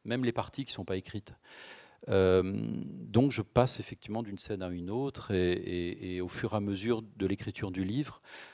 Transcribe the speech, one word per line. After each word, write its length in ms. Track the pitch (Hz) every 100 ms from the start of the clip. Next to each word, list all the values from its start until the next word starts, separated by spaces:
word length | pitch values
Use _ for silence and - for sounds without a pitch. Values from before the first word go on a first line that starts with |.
même 200 | 110 123
les 80 | 123
parties 320 | 113 - -
qui 80 | 135
sont 120 | -
pas 120 | 92 95
écrites. 380 | - 104 - - - - - - - _ -
Euh, 340 | 98 92 92 92 104 110 - -
donc 460 | - - 110 139
je 100 | 123
passe 380 | 104 - 127 -
effectivement 420 | - - - 107
d'une 160 | 110 98
scène 240 | - 101
à 60 | 90
une 220 | 87 87
autre, 420 | 113 139 - -
et, 200 | 95 90
et, 640 | 90 92 87 87 - 92 90
et 40 |
au 80 | 90
fur 240 | - 113
et 40 | 107
à 40 |
mesure 420 | 101 98 110 113
de 240 | 110 - 95
l'écriture 440 | 98 - - 101
du 140 | 92
livre, 380 | 95 120 147 - - - -